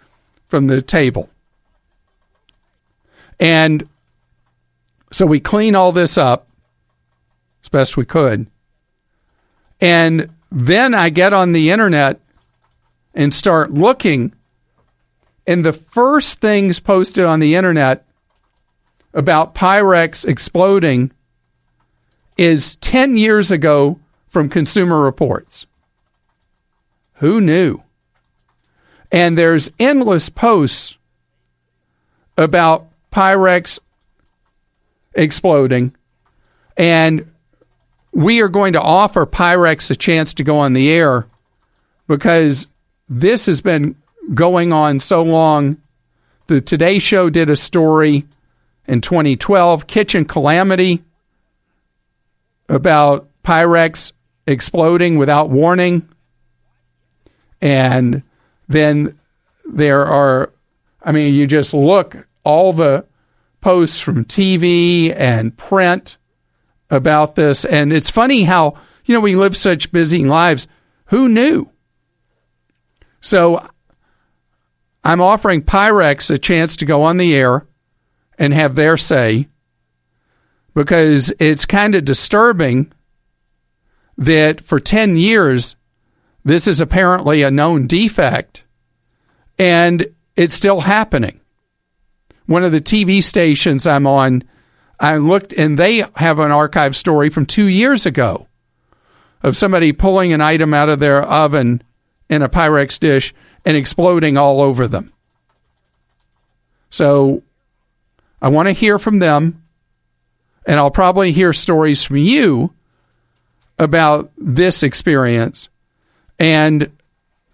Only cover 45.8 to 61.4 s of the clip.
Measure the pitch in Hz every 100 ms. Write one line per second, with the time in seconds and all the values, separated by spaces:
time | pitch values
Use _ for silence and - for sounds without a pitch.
45.8 | _ _ _ _ _ _ - 147 131 156
46.8 | 170 202 - 196 180 160 156 143 - 175
47.8 | 160 156 156 143 147 _ _ _ _ _
48.8 | - 123 - 170 151 127 - 196 175 160
49.8 | - 214 208 190 151 160 143 165 196 185
50.8 | 185 175 - _ _ _ _ _ _ _
51.8 | _ _ _ _ _ _ _ _ - 139
52.8 | 170 151 147 139 - _ - 165 170 170
53.8 | 165 160 - - _ _ - 135 - 175
54.8 | 160 175 175 160 139 147 151 131 165 180
55.8 | 180 175 160 _ _ _ _ _ _ _
56.8 | _ _ _ _ _ _ _ _ 151 135
57.8 | 127 131 123 135 - _ _ _ - 151
58.8 | 151 147 147 - _ _ _ _ 320 -
59.8 | 147 139 143 147 139 131 139 _ _ _
60.8 | _ _ - 151 147 143